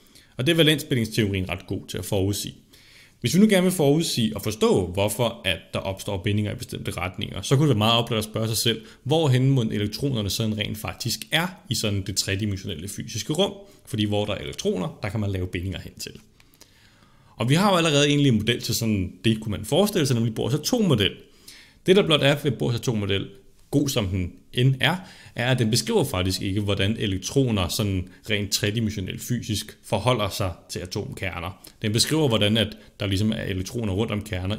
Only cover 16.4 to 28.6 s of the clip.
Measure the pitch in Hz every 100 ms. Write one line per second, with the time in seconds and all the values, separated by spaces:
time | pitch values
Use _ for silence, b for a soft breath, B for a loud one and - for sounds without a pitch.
16.4 | b b b b b b b b b -
17.4 | 117 156 202 180 165 143 147 143 143 110
18.4 | 107 - - - 113 101 90 - 113 110
19.4 | 107 98 107 147 208 196 135 117 117 110
20.4 | 117 147 - 247 196 117 98 - - B
21.4 | B B B B - 190 160 147 135 143
22.4 | 151 110 143 117 131 110 98 98 95 -
23.4 | - - _ 143 143 123 98 95 87 -
24.4 | - 123 131 131 131 185 B B B -
25.4 | 123 127 110 123 - 226 143 92 92 92
26.4 | 104 98 101 98 98 113 113 95 - 139
27.4 | 131 104 87 - 104 95 95 B - 107
28.4 | 101 -